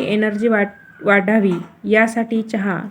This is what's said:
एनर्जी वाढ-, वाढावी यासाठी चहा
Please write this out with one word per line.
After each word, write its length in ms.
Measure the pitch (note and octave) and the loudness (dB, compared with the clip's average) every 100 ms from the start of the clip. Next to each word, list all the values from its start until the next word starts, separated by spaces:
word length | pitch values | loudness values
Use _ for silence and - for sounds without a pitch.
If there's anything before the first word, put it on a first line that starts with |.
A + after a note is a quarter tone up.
| B3+ | 0
एनर्जी 420 | G#3+ G#3+ G#3 A#3 | 0 0 0 0
वाढ-, 580 | G#3 G3+ - - - G3+ | 2 0 -6 -20 -6 0
वाढावी 480 | G3+ F#3+ A3 G3 E3+ - - | 2 2 2 2 0 -6 -10
यासाठी 580 | G3+ G#3+ A3+ A#3 A3+ A3+ | 0 2 2 0 -2 -4
चहा 360 | A3 G#3 G3+ E3+ G#3 | -4 -4 -4 -4 -8